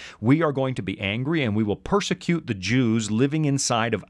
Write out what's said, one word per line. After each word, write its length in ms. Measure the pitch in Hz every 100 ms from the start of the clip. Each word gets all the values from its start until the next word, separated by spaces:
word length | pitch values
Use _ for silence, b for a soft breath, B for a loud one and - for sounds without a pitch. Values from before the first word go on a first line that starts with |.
| B B
we 220 | 110 151
are 80 | 160
going 240 | 135 131 127
to 80 |
be 160 | 98 98
angry 400 | 98 110 131 165
and 140 | 123 104
we 80 |
will 120 | 104 95
persecute 720 | - 202 190 180 - 170 120
the 80 |
Jews 560 | 104 92 127 120 113 107
living 360 | 107 139 156 147
inside 500 | 139 - 117 117
of 100 | 104